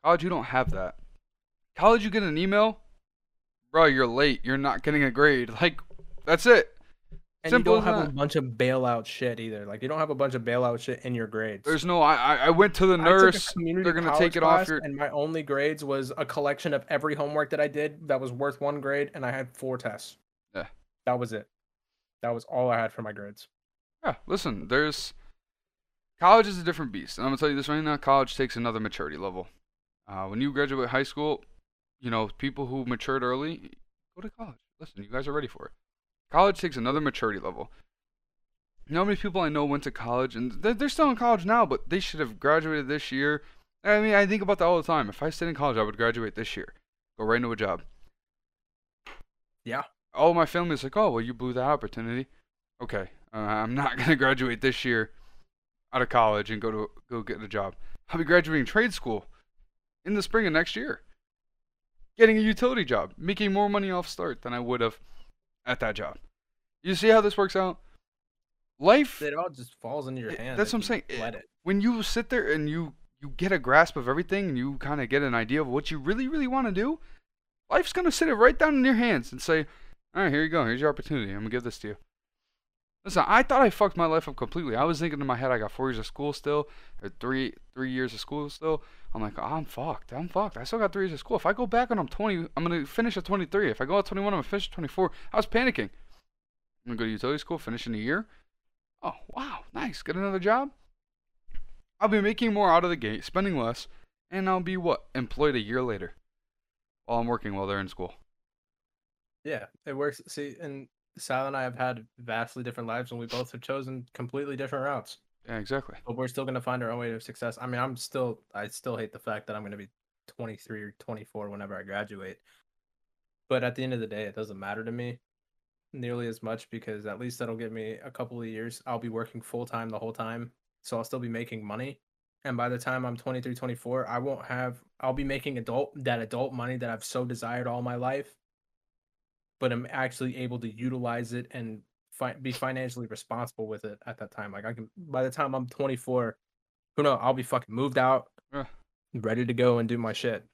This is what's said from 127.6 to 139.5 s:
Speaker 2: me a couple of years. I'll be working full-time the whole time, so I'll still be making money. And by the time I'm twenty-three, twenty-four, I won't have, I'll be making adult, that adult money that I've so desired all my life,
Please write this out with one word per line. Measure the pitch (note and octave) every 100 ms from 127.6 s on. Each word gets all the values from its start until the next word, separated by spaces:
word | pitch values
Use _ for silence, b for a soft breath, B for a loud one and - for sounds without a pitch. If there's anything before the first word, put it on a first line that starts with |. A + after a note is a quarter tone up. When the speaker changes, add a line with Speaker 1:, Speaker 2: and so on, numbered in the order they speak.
| A2+
Speaker 2:
me | A2+ A2 A2
a | C3
couple | B2+ A#2+ A#2+
of | A#2
years. | A2 A#2 A#2+ -
I'll | A#2+
be | A#2+
working | A2 A2+ A#2
full-time | - A#2+ A#2 A#2 A2+
the | G#2+
whole | A2+
time, | A2 A2+ A#2 A#2+ _ _ _
so | - A#2
I'll |
still | A2+ C3
be | B2
making | A2+ A#2 A2
money. | G#2 G#2+ C3+ C3 _ _ _ _
And | C#3+ B2
by | A#2+
the | B2
time | B2+ B2+ B2+
I'm | A#2
twenty-three, | - B2+ B2+
twenty-four, | B2 B2+ A#2+ A#2+ B2+ B2
I | A#2+
won't | C3+ C3
have, | - B2+ B2+ B2 _ _
I'll | C3
be | C3
making | C#3 C3+ C#3+ B2+
adult, | A#2 A#2+ C#3+ D3
that | B2+ A#2+
adult | A2 A#2+ C3
money | B2+ A#2+ B2+
that | A#2+
I've | A2+
so | - B2+
desired | B2+ A#2 A#2 B2 B2
all | B2
my | B2
life, | B2 B2+ C3+ C#3+ _ _ _ _ _ _ _ _ _ _ _ _